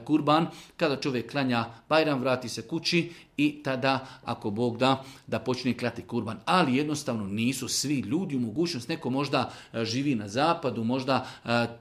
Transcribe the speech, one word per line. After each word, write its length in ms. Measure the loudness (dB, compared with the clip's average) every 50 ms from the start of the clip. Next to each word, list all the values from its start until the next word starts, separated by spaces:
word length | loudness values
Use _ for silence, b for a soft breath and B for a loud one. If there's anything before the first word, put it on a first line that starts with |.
| 0
kurban 420 | 2 2 4 6 6 6 4 4 0 B B B B B
kada 200 | 0 0 0 2
čovjek 340 | 0 0 0 0 -2 -2 -2
klanja 340 | -2 0 2 2 2 2 0 -2 B B B 2
Bajram, 320 | 4 4 4 4 2 2
vrati 280 | 2 2 0 0 -2 -6
se 140 | -8 -8
kući 480 | -8 -6 -6 -4 -2 2 2 2 2 0 B B B B _
i 260 | 2 2 2 2 0
tada, 440 | -4 -4 -2 0 2 2 2 2 B B B B B
ako 260 | -6 -6 -4 -4 -4
Bog 280 | 0 0 0 0 2 4
da, 260 | 4 4 4 2 B B B B B
da 120 | B -4 -2
počne 360 | -2 -2 -2 0 0 -2 -2
klati 280 | 0 -2 -4 -4 -6
kurban. 360 | -8 -4 -4 -2 -2 -4 -6 -6 0
Ali 320 | 2 4 4 4 4 2
jednostavno 500 | 2 2 0 -2 -4 -2 -4 -4 -4 -4
nisu 420 | -4 -2 0 0 0 0 -2 -4 -4
svi 320 | -2 -2 0 0 0 -2
ljudi 360 | 0 0 0 -2 0 -2 -2
u 40 | -2
mogućnost, 480 | -2 -2 0 0 0 0 -2 -4 -6 -6
neko 220 | -6 -4 -2 -2
možda, 420 | -2 0 0 2 2 0 0 0 B B B B
e, 120 | B -4 -2
živi 300 | -2 -2 -2 0 0 0
na 140 | 0 -2 -2
zapadu, 560 | 0 2 2 2 2 0 -2 -2 -2 -2 0
možda, 420 | 0 0 0 0 2 2 0 B B B B B
e, 220 | 0 2 2 2 0 -4 -6